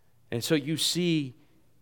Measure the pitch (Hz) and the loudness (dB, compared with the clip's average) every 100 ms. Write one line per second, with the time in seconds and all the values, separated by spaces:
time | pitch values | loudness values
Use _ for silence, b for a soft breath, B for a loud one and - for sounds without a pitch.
0 | _ _ - 120 - 160 139 151 - 165 | _ _ -8 -6 0 0 0 -2 0 0
1 | 175 160 135 - b b b - | 2 2 0 -10 b b b -20